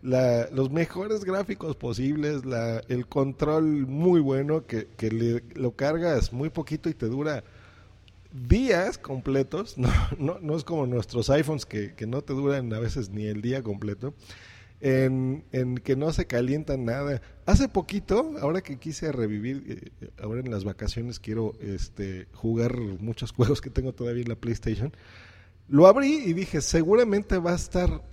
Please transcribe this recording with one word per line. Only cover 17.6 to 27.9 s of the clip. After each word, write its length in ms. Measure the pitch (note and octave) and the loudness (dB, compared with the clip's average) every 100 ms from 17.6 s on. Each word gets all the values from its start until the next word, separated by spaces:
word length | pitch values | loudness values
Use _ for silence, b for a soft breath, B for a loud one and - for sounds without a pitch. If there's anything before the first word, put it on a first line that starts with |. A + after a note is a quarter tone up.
| C4+ | 4
poquito, 640 | G3 D#3+ G3+ - G3+ - D4+ | 0 -2 -6 0 0 0 -2
ahora 200 | C#3+ F3 | -2 -2
que 160 | F#3 C3+ | -4 -10
quise 340 | D#3 D3+ D#3+ | -8 -6 -4
revivir, 800 | C3+ A2 G#2+ A2+ C3+ - A#2 - - | -2 -2 -2 -4 -8 -8 -12 -12 -16
eh, 120 | - - | -18 -12
ahora 200 | G#2+ A#2 | -8 -6
en 100 | B2+ | -4
las 120 | G#2+ | -4
vacaciones 560 | G2 G2 G#2 - A#2 A#2 | -4 -4 -6 -6 -8 -10
quiero, 340 | - A2 A2 - | -6 -4 -4 -6
este, 680 | G2+ F#2+ - - G2 F#2 F#2 | -8 -6 -6 -6 -8 -8 -14
jugar 440 | - A2+ A2+ A#2 B2 | -6 -2 0 0 -2
muchos 540 | A2 F#2 G#2+ A2+ A#2+ | -6 -6 -8 -6 -8
<laughs> 40 | - | 0
juegos 260 | A#2 C#3+ | 2 2
que 80 | C3+ | -2
tengo 240 | A#2+ C3 | -4 -4
todavía 300 | B2 A#2+ A#2+ | -4 -4 -4
en 60 | A#2+ | -4
la 60 | A2+ | -6
PlayStation, 560 | A#2 A2 - G#2 B2+ B B B B B B B - | -4 -4 -4 -2 -4 B B B B B B B 2
lo 200 | C#3 F#3 | 10 10
abrí 300 | G3+ C#4 D#4 A3+ | 10 6 2 0
y 80 | |
dije, 280 | E3 F#3+ D#3 | -2 -2 -4
seguramente 800 | - E3+ D#3+ G#3+ A#3+ G3+ G3+ F#3+ | 0 2 4 4 4 2 0 0
va 140 | E3+ | 0
a 20 | F3 | -2
estar 480 | - F#3 F3+ | 0 0 0